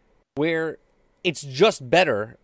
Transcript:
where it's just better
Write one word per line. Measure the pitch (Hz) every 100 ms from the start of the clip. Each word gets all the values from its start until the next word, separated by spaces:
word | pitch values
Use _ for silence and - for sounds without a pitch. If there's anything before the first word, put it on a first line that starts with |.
| _ _ _ -
where | 156 165 160 - _ _ _ _
it's | 185 156
just | 143 131 214 - 127
better | 170 170 104 110 -